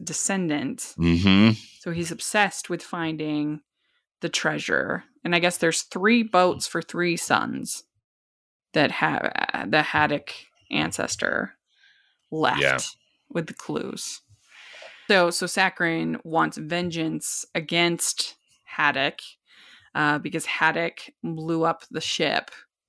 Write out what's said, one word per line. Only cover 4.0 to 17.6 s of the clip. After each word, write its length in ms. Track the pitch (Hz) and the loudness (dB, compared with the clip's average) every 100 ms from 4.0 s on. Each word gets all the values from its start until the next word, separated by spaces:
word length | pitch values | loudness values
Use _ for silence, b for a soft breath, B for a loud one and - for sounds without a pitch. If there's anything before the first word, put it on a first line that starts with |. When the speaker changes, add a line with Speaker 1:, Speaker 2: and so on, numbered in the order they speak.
| _ _ | _ _
Speaker 1:
the 100 | 165 | -6
treasure. 760 | - 160 151 - 67 - - - _ | -2 -2 -2 0 0 0 -4 -8 _
And 100 | 175 | 0
I 60 | 175 | 2
guess 180 | 175 - | 2 2
there's 260 | 165 156 | 0 0
three 380 | - 185 202 240 | -4 0 4 4
boats 440 | 220 180 180 139 - | 4 4 4 2 -4
for 140 | 170 | -6
three 340 | - 170 175 165 | -4 -2 0 -2
sons 680 | - 127 - 65 - - - _ _ _ _ _ _ _ _ | 0 0 0 -6 -8 -10 -12 _ _ _ _ _ _ _ _
that 180 | 160 143 | 0 0
have, 400 | - 156 - - - - | 2 0 0 -2 -2 -4
uh, 120 | - 98 | -4 0
the 140 | 156 | 0
Haddock 500 | 147 151 147 143 - - - _ - | 2 2 2 0 -6 -16 -18 _ -6
ancestor 840 | - 156 - - - - - - - _ _ _ _ _ _ _ | -2 -2 -2 -4 -2 0 0 -4 -10 _ _ _ _ _ _ _
left 320 | 160 143 135 | 0 0 2
Speaker 2:
Yeah. 180 | 135 - - - _ _ - | 2 2 -2 -12 _ _ -8
Speaker 1:
with 180 | - 160 | -6 -6
the 60 | |
clues. 680 | - - 151 - - - - _ _ B B B B B B - | -8 -8 -6 -6 -8 -10 -12 _ _ B B B B B B 2
So, 220 | 196 175 | 4 4
so 160 | - 180 | 2 -2
Sakharine 760 | - 190 - 170 165 165 160 165 | 0 0 2 0 0 -2 -4 -2
wants 320 | 160 160 - | 0 0 -2
vengeance 880 | 156 175 175 165 160 156 - - - | -4 -4 -2 -2 -4 -4 -6 -8 -6
against 800 | 170 | -6